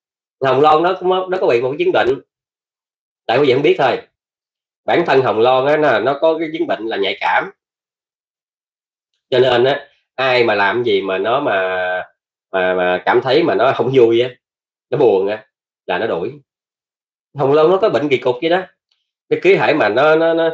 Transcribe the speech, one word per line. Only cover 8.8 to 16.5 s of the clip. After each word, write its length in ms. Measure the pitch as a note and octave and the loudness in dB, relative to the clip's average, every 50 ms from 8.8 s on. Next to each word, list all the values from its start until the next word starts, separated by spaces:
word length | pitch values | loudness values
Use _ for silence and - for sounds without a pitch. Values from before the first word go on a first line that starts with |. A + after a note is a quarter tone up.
| _ _ _ _ _ _ _ _ _ - | _ _ _ _ _ _ _ _ _ -2
Cho 100 | B2+ B2 | 0 2
nên 240 | B2+ C3 A#2 A#2 B2 | 2 2 2 2 2
á, 240 | C3+ D3+ - - - _ _ _ _ _ | 0 0 -2 -6 -16 _ _ _ _ _
ai 280 | - C3+ C3 B2+ B2 A#2+ | -4 -2 0 2 2 2
mà 120 | A2+ G#2 | 2 0
làm 280 | G2+ G2+ G2 G#2 B2 A#2+ | 0 0 0 0 -2 -2
gì 180 | A2+ G2+ F#2+ | 0 0 0
mà 160 | G2 F#2+ F#2+ | -2 -2 -4
nó 220 | F#2+ G2+ A2 B2 C#3+ | -4 -2 -2 -2 -2
mà, 640 | D3 A#2+ G2+ F#2+ F#2 F#2 F#2 F#2 F2+ F2+ F2+ F2+ E2+ - _ _ _ _ _ _ _ _ | -2 -2 -2 -2 -2 -4 -4 -4 -4 -4 -4 -6 -8 -10 _ _ _ _ _ _ _ _
mà, 220 | - F#2+ F#2 F#2 F2+ | -4 -2 0 0 0
mà 300 | F#2 F2+ F2+ F2+ F2+ - | 0 0 0 -2 -2 0
cảm 160 | F#2+ G2 B2 | 0 0 0
thấy 220 | - - C3+ D#3+ E3+ | 2 2 0 0 2
mà 120 | C#3+ - | 0 0
nó 160 | G2+ A#2 C3+ C3 | 0 0 0 0
không 160 | - A2+ B2+ C3+ | -2 -2 0 2
vui 260 | C3 A#2 A2+ A#2 A#2 | 4 4 4 4 2
á, 80 | B2 - - _ _ _ _ _ _ _ _ _ _ - | 0 -2 -6 _ _ _ _ _ _ _ _ _ _ -6
nó 80 | B2 | -2
buồn 300 | C#3 C3+ A2 G2 F#2+ G2 | 0 2 2 2 2 0
á, 180 | G2+ G#2+ G#2+ - _ _ _ _ _ _ _ _ | -2 -6 -8 -12 _ _ _ _ _ _ _ _
là 120 | F#2+ F2+ | -6 -6
nó 100 | F2+ A2 | -4 -4
đuổi. 260 | A2+ F#2+ E2+ F#2 A#2+ D3 C#3+ _ _ | -4 -4 -6 -6 -8 -10 -14 _ _